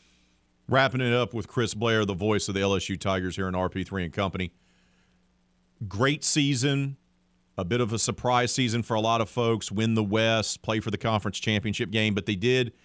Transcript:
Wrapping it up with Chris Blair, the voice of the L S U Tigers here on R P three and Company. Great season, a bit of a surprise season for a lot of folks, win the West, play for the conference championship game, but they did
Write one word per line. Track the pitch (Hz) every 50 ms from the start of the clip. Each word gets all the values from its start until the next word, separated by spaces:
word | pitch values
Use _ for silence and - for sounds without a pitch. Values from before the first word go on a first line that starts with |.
| _ _ _ _ _ _ _ _ _ _ _ _ _ -
Wrapping | 123 131 135 131 95 127
it | 127 120 120
up | 123 123 - -
with | 113 98 -
Chris | - 127 117 98 -
Blair, | 107 117 117 113 110 107
the | 98 98
voice | 82 101 107 107 101 - -
of | 98
the | 98
L | 98 98 98
S | 92 - -
U | 98 85
Tigers | - 98 95 95 90 90 87
here | - 95 92
on | 92
R | 92 92 90
P | - 95 92
three | - 98 95 87
and | 80 -
Company. | - 101 95 82 90 92 85 - _ _ _ _ _ _ _ _ _ _ _ _ _ _ _ _ _ _ _ _ _ _ _ _ - 113 95
Great | 98 101 123 139 151 151 -
season, | - - 151 143 139 147 120 123 147 139 139 139 139 139 - _ _ _ _ _ _ _ _ _ _ _ -
a | 92
bit | 87 113 120
of | 123 104 113
a | 107
surprise | - - 101 - - 123 123 123 123 120
season | - - 131 117 113 120
for | 110 - 120
a | 110
lot | 107 113 117 117
of | 113 -
folks, | - 123 117 117 113 107 - -
win | 101 101 113 117 113
the | 110 107
West, | 98 104 110 113 113 113 110 101 - - - -
play | - 110 110
for | - 117
the | 104 -
conference | - 120 110 104 - 107 95 -
championship | - 113 107 104 98 110 95 - 120 87
game, | 104 113 107 107 101
but | 101 98
they | - 107
did | 90 98 123 127 127 123 117 - _ _